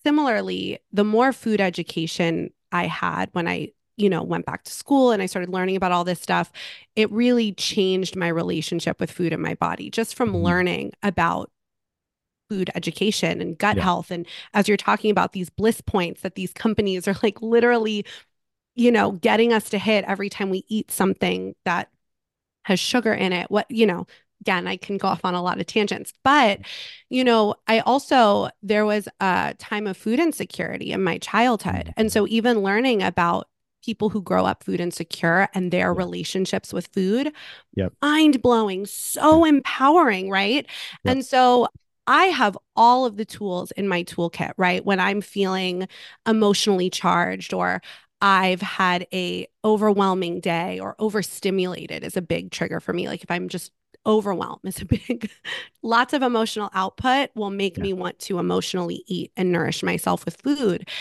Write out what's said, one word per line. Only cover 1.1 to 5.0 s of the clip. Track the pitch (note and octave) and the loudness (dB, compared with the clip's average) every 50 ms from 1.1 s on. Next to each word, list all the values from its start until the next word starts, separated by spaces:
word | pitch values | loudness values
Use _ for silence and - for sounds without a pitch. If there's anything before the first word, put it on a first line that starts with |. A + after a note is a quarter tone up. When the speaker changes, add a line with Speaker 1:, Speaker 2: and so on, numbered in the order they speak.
| G#3+ A3+ B3 C4+ B3 | 4 4 4 4 2
Speaker 1:
food | - - A3+ G#3+ G3+ | -2 -2 0 0 2
education | G3 F#3 F3 - E3 - - E3+ D#3+ E3 - - F3 E3+ E3 E3+ - - _ _ _ - | 0 0 -2 -4 -8 -6 -6 -6 -6 -4 -2 -2 -2 0 0 -2 -4 -8 _ _ _ -6
I | - F3 F3+ | -4 -4 -4
had | E3+ E3+ - - F2 - - F#2+ - - | -4 -4 -4 -4 -4 -2 -4 -4 -4 -4
when | F3+ E3+ | -4 -4
I, | F3 - - - - _ _ _ _ _ | -2 -4 -4 -6 -10 _ _ _ _ _
you | - G#3 G3 | 0 2 2
know, | F3 D#3+ - | 2 0 -2
went | F3 E3+ E3 E3+ | -4 -4 -4 -4
back | - D#3+ - - | -6 -8 -10 -10
to | - | -14
school | - - - - C#4+ C#4 | -14 -10 -2 2 4 4